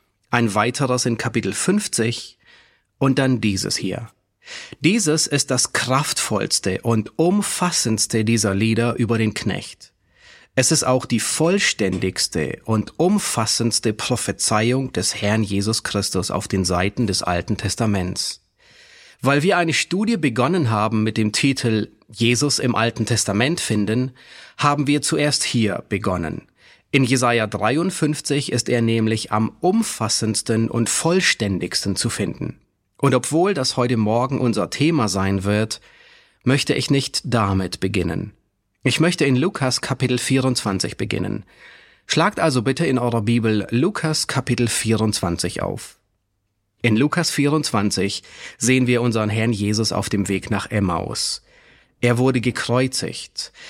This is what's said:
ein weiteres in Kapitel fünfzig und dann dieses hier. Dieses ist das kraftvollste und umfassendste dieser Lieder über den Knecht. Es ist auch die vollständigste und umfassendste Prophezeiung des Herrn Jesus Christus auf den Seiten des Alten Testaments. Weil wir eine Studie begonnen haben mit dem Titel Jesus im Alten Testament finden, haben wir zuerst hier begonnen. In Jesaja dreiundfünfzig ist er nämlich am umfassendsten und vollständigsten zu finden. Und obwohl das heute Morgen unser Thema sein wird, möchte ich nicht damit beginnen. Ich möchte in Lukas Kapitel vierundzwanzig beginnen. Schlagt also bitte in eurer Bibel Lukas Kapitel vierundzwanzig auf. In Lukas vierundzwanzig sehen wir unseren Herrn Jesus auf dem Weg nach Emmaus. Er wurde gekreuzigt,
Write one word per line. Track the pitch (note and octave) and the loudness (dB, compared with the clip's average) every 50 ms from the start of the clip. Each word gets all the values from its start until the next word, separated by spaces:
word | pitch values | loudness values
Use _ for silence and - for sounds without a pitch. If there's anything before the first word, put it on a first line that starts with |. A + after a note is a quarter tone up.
| _ _ _ _ _ - | _ _ _ _ _ -2
ein | - A#2+ A#2+ G#2+ F#2+ | 0 0 2 2 2
weiteres | G#2+ G#2+ B2 B2 - C#3 B2+ B2+ B2 - | 2 2 2 0 -2 0 0 0 0 0
in | B2 A2+ - | 0 -2 -2
Kapitel | - A#2 - A#2 - F#2+ | -2 -2 -2 -2 -2 -2
fünfzig | - - - F3+ G3 G#3 - - - - A2 A#2+ A#2 - - - - _ _ _ - - _ _ _ _ _ _ _ - | -4 -2 0 0 0 0 0 -2 -2 0 0 0 -2 -6 -10 -14 -20 _ _ _ -20 -20 _ _ _ _ _ _ _ 0
und | C3+ C3+ B2+ C3+ | 2 2 4 4
dann | C3+ C3 B2+ A2 | 2 2 2 2
dieses | A2 G#2 G2 F#2 G2 F#2+ - | 2 0 0 0 -2 -4 -4
hier. | - - F#2 F#2+ - A#2 - _ _ _ _ _ _ - - - - - - - - | -4 -4 -4 -6 -6 -8 -12 _ _ _ _ _ _ -20 -18 -16 -16 -16 -16 -6 0
Dieses | C3 E3+ G#3+ A#3+ F#3 D3+ D#3 D#3+ - | 2 2 2 2 2 2 0 0 0
ist | - D3 C3+ - - | 0 0 -2 0 0
das | B2+ B2+ - - | 0 0 -2 -2
kraftvollste | - - - A#2+ C3 C#3+ D3+ - - - - - G#2+ G2 G#2 - - - - G2 - - | -2 -4 -2 0 0 0 0 -2 -4 -4 -2 -2 -2 -2 -2 0 -2 -2 -2 -2 -4 -2
und | - A2+ A#2 A2 G#2+ - _ - | 0 0 0 0 0 -2 _ 0
umfassendste | E3 F3+ G3+ G#3 F#3+ - - - F3+ F3 - - - A#2+ A2+ G#2+ - - - A2 G#2+ | 2 2 2 2 0 -2 -2 -2 -2 -2 0 -2 0 0 0 0 -2 0 0 0 2
dieser | A2 A#2 G#2+ A2 G2+ G2 | 2 2 2 2 0 0
Lieder | G2 A2+ A2+ A2+ A2+ A#2 A#2+ - | 2 2 2 2 2 0 0 0
über | - A#2 G2+ A#2 A2 | 0 0 0 2 2
den | A2 G2+ - | 0 0 -2
Knecht. | - - G#2+ F#2 G2 - - - - - - _ _ _ _ _ _ - - - - - _ - | -2 -4 -4 -4 -4 -6 -10 -16 -20 -20 -20 _ _ _ _ _ _ -20 -20 -20 -20 -14 _ -2
Es | C3 B2+ - | 0 2 2
ist | D#3+ D3 - | 2 2 2
auch | C3 B2+ B2+ - | 2 0 0 0
die | - A#2+ G#2+ | 0 -2 -2
vollständigste | - - - - D#3 E3+ F#3+ G3+ - - - - G#2 F#2 F#2+ F2+ F#2+ F#2 - - - - - E2 D2 C2 - - - | -2 -2 0 0 2 2 2 2 2 0 0 0 -2 -2 0 -2 -2 -2 -2 -2 -4 -2 -2 -2 -4 -4 -6 -6 -2
und | - A2 G#2+ F#2+ - - - | 0 0 0 0 -2 0 2
umfassendste | E3 F#3 G#3+ G3 - - - A#2+ A2 - - - A#2 A2+ - - - A2+ | 2 4 2 2 0 -2 -2 -2 0 0 0 0 0 0 0 0 0 0
Prophezeiung | G#2+ - - - B2+ - - - F#2+ - - - A2 G#2+ A2 A#2+ B2+ C3+ C3+ B2 | -2 -2 -2 -2 -2 -2 -2 -4 -4 -2 0 2 2 2 2 2 2 0 -2 -2
des | - F2+ F2+ - - - | -4 -2 -2 -2 -2 -2
Herrn | G#2 G2+ A2 A2 | 0 0 2 2
Jesus | G#2+ G2 G2 G2 G2+ A2 A2+ - | 2 0 0 0 0 0 -2 -2
Christus | - - - G2+ F#2+ - - F#2 F2+ - | -2 -2 -2 -2 -2 -2 -2 -2 -2 -2
auf | G2+ G2+ - - | -4 -4 -4 -2
den | G#2 F#2+ F#2 | 0 0 0
Seiten | F#2 F2+ F2 F#2 G2+ - - A#2+ | 2 2 2 0 0 0 -2 -2
des | F#2+ F2+ - | 0 -2 -2
Alten | - F2+ F2 F2 - - G#2 | -2 -2 -2 -2 -2 -2 -4
Testaments. | - - G2 - - A#2 A2 G2+ F#2+ F2+ F#2 F#2+ - - - - - _ _ _ _ _ _ - - - - - - - - - - | -2 -2 -4 -2 0 0 0 0 0 -2 -4 -4 -6 -6 -8 -8 -12 _ _ _ _ _ _ -20 -20 -20 -20 -20 -20 -20 -20 -8 -2
Weil | - C3 C#3 D3 | 2 2 2 4
wir | D3 G3 F3+ F3+ | 4 2 2 2
eine | E3+ D#3+ C#3 | 2 0 0
Studie | - - - F3 G3 A3 A3 A#3 | -2 -2 -2 -2 -2 0 0 0
begonnen | F3 D3+ C3+ A2+ B2+ A#2+ D3 F#3 F3+ C#3+ A2+ | 0 0 0 2 2 2 2 2 2 2 2
haben | A2+ G#2 G#2+ G#2+ A2 G#2+ | 2 2 0 2 2 0
mit | G#2+ A2 G#2 | 0 0 0
dem | A2 G#2+ G#2+ | 0 0 0
Titel | - - - C#3 C3 - - A#2 A2 G#2+ G2+ - _ _ _ - | 0 0 0 0 0 0 0 0 0 0 -2 -4 _ _ _ -12
Jesus | A#2 - A#2 A#2+ A#2+ A2 C#3+ C#3+ - - | -4 0 2 2 2 2 2 0 0 0
im | C3+ B2 - | 0 0 0
Alten | G#2+ A2+ A#2 - - A2 | 2 0 0 0 -2 -2
Testament | - A#2 G#2 - - G2 G#2 B2 D3 F3 - | 0 0 0 0 0 0 2 2 0 0 -2
finden, | - - A2 G#2 G2+ G#2 A2 B2+ C3 C3 - - - - - - - - - | -2 -2 0 0 0 0 0 0 -2 -4 -6 -12 -20 -20 -20 -20 -20 -16 -6
haben | - - D3 C#3+ D3 C#3 | 0 0 2 2 2 2
wir | C#3 D3 C#3+ | 2 2 0
zuerst | - - D#3+ D3+ D3 D3 - - | 0 0 0 0 0 0 0 0
hier | - - - A#2 G#2+ G2+ - - - - | -2 0 0 2 2 2 0 -4 -4 -4
begonnen. | G#2 F#2+ - G2+ F#2 F2 E2 D#2 - - - _ _ _ _ - - _ _ _ | -4 -2 -2 -2 -2 -2 -2 -4 -6 -8 -12 _ _ _ _ -20 -20 _ _ _
In | - C3+ | 2 4
Jesaja | C3+ A2+ C3+ A#2+ B2+ A#2+ A#2 A#2 A2 G#2 | 4 4 4 2 4 2 2 2 0 0
dreiundfünfzig | G#2+ F#2 G2+ A2+ C3+ D#3+ F3 F#3+ - - D#3+ D3 D3+ - - - C#3+ D3 - - | -2 0 0 0 2 2 0 -2 -2 0 0 0 -2 -2 -2 -2 -2 -2 -2 -2
ist | - A#2+ - A#2+ | -2 -2 0 0
er | B2 A#2+ | 0 2
nämlich | A2+ A2+ A2+ A2+ A2 A2 A2+ A2 - - | 2 2 2 2 2 0 0 -2 -2 -2
am | G#2+ A2 A2+ - - - | -2 0 0 -2 -2 -2
umfassendsten | - F3+ G3+ A3+ A3 - - - A2 - - - A#2 A2 G#2 - - - A2+ A2 A2+ - | 0 2 2 2 0 -2 -4 -4 -2 -2 -2 0 -2 -2 -2 -2 -2 0 0 0 0 0
und | - A#2 A#2 - | 0 0 0 0
vollständigsten | - - - E3 F3+ F#3+ F3 - - - A2 G2+ F#2+ E2+ - - - - - G2+ F#2 | 0 0 0 2 2 2 2 0 0 0 0 -2 -2 -2 -2 -4 -4 -4 -2 -2 -2
zu | - - A#2 | -2 -2 -2
finden. | - - G2+ E2+ - - F#2+ F2 - - _ _ _ _ _ _ _ | -2 -2 -4 -4 -4 -6 -8 -8 -8 -10 _ _ _ _ _ _ _
Und | - C#3 C3+ C3 | 0 2 2 2
obwohl | B2 - - D3 E3 F3+ G#3 | 2 0 2 0 2 2 2
das | G3 D3 C3 - - | 0 0 -2 -2 0
heute | C3+ B2 B2 B2+ | 0 0 2 2
Morgen | A2 G#2+ G#2 A2+ A#2+ C3 C3+ C#3 - | 2 2 2 2 2 0 0 -2 0
unser | B2+ A#2 G2+ G#2 F2 E2 | 0 0 0 0 -2 -4
Thema | - - C#3 E3 E3+ C#3+ A2 G2 | -2 0 0 2 2 2 0 0
sein | F#2 F#2+ F#2+ G2 G2 F#2+ F#2+ | 0 0 0 0 0 0 0
wird, | G2+ G#2 G#2+ A2 A2+ - - _ - _ - - - - - _ _ _ _ | 0 0 0 0 -2 -6 -12 _ -20 _ -20 -20 -20 -20 -20 _ _ _ _
möchte | - B2 C3+ C#3+ - - - | 0 0 0 2 2 0 -2
ich | B2+ A#2+ - | 0 0 2
nicht | C#3 C#3 - - - - - | 0 0 0 -2 -6 -6 -4
damit | A#2+ A#2 A#2 G#2 G2 F#2+ F#2+ F#2 F2 - - | 0 0 2 2 2 2 0 0 -2 -4 -4
beginnen. | F#2+ F#2+ F#2+ F#2 F2 E2+ F2 F#2 G2 G#2 - _ _ _ _ _ _ _ _ _ | -4 -2 0 0 0 -2 -2 -4 -6 -8 -12 _ _ _ _ _ _ _ _ _
Ich | - B2+ - - | -2 0 2 2
möchte | D#3 F3+ F3 - D3+ | 2 2 2 2 2
in | C#3 B2+ | 2 4
Lukas | B2 D#3 G3 - - C#3 B2+ - - | 2 2 0 -2 -2 -2 -2 -2 -2
Kapitel | - - B2+ - C3+ B2+ B2+ | -4 -4 -2 -2 0 0 0
vierundzwanzig | B2 - - C3 C3 B2 C3 B2 - - G#2+ F#2+ F#2 - - - | 0 0 0 0 2 2 0 0 -2 -2 -2 -2 -2 -2 -4 -4
beginnen. | - G2+ G2+ G#2 - G2 G2+ G#2 G#2 - _ _ - - - - - - - _ _ _ | -6 -6 -4 -2 -4 -2 -4 -6 -8 -10 _ _ -20 -20 -20 -20 -20 -20 -20 _ _ _
Schlagt | - - D3+ E3+ G#3 - - | -2 2 2 2 2 2 2
also | E3+ D#3+ B2+ B2 | 2 2 2 2
bitte | G#2 C3+ C3+ - E3 | 2 0 0 0 0
in | D3 C3 A#2+ | 0 2 2
eurer | B2 A#2+ A#2 A#2 | 0 0 0 0
Bibel | G#2 A#2 A#2 A#2+ A2 A2 G#2+ G#2 F#2+ - | 2 2 2 2 2 2 2 2 0 0
Lukas | A#2 A#2+ D#3 G#3 G#3 - - D#3 D#3 - - | 0 2 2 2 0 0 -2 0 0 0 -2
Kapitel | - - C3 - - A#2+ B2 A#2+ A2+ | -2 -2 -2 0 0 0 0 0 0
vierundzwanzig | - - - A2+ A2 G#2 A2 G#2+ - - - F2 F2 - - F2+ - G1+ | 0 -2 0 0 2 2 2 0 0 0 -2 -2 -2 -2 -4 -4 -4 -4
auf. | - G1+ G1+ - - - - _ _ _ _ _ _ _ _ _ _ _ _ _ _ _ _ _ | -6 -6 -6 -8 -12 -16 -20 _ _ _ _ _ _ _ _ _ _ _ _ _ _ _ _ _
In | - A#2 G#2+ | 0 2 4
Lukas | A2 C#3+ D3 - F3 D#3+ - | 4 2 2 0 0 -2 -2
vierundzwanzig | - D3 C#3 C#3+ D#3 D#3 D3 - - G#2 G2+ G2+ - F#2+ F#2+ G2+ - - - - - - - - - | 0 0 2 2 2 0 -2 0 0 0 0 0 0 0 -2 -2 -4 -6 -12 -16 -20 -18 -18 -16 -8
sehen | - A#2 A#2 C3 C3 B2+ | -2 2 2 4 4 4
wir | B2 B2 A#2 | 2 2 2
unseren | A#2+ A#2+ G#2+ A2 G#2+ G#2 | 2 0 0 0 0 0
Herrn | G#2 A2+ A2 A#2+ | 0 0 0 0
Jesus | A2+ F#2+ G2+ G#2 G#2+ A2 A2 G#2+ | 0 0 0 0 0 0 0 0
auf | - - G2 - | -2 -2 -2 -2
dem | A2 G2+ F#2+ - | -2 -2 0 0
Weg | G2 F2+ - - | -2 -4 -2 -2
nach | G#2+ F#2+ - - | -4 -4 -4 -2
Emmaus. | A2+ G#2 G2 F#2 E2+ E2+ - - - - - - - - _ _ _ - _ - - _ _ _ _ - | -2 0 0 0 0 -2 -4 -6 -6 -4 -4 -6 -6 -8 _ _ _ -20 _ -20 -20 _ _ _ _ 0
Er | - A#2+ A#2 | 2 2 2
wurde | A#2+ B2+ C3 B2+ B2 | 4 2 2 2 2
gekreuzigt, | G#2 B2 - - - - A#2+ B2+ C3 C3 - - - - - - - - - - - - _ - - | 0 -2 -2 -2 -2 0 0 0 0 0 -2 -4 -6 -6 -8 -10 -14 -14 -12 -12 -12 -12 _ -20 -20